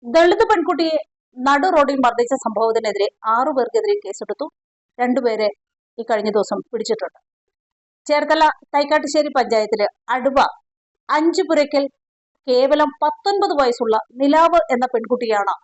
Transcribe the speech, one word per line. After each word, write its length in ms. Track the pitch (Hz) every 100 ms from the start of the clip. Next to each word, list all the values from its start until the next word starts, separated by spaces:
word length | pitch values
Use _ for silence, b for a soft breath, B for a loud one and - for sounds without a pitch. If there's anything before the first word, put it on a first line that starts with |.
ദളിത് 400 | 240 277 339 392
പെൺകുട്ടിയെ 520 | 440 415 330 311 330 311 - _ _ 254
നടു 280 | 254 285 359
റോഡിൽ 300 | 339 277 277
മർദ്ദിച്ച 380 | 247 240 240
സംഭവത്തിനെതിരെ 720 | 262 - 208 226 226 220 202 202 _
ആറു 260 | 220 226 269
പേർക്കെതിരെ 500 | 269 254 - 415 415 415
കേസെടുത്തു. 440 | - 214 208 302 _ _ _ _ -
രണ്ടുപേരെ 480 | 247 254 240 220 214 - _ _ _ -
ഈ 40 |
കഴിഞ്ഞ 280 | 226 220 208
ദിവസം 300 | 214 190 196 -
പിടിച്ചിട്ടുണ്ട്. 460 | 226 220 220 175 _ _ _ _ _ _ _ _ _ -
ചേർത്തല 420 | 294 294 311 311 - _
തൈക്കാട്ടുശ്ശേരി 540 | 254 285 302 294 311 294
പഞ്ചായത്തില് 580 | 277 220 226 214 214 208 _ -
അടുവ 320 | 254 254 269 202 - _ _ _ _ _
അഞ്ചുപുരയ്ക്കൽ 800 | 277 320 320 370 311 285 285 277 _ _ _ _ _ -
കേവലം 440 | 247 269 294 302 285
പത്തൊൻപത് 600 | 302 302 403 403 392 320
വയസ്സുള്ള 360 | 262 240 233 220 -
നിലാവ് 460 | 240 277 311 330 339 320
എന്ന 140 | 247 247
പെൺകുട്ടിയാണ് 680 | 339 226 240 233 214 196 175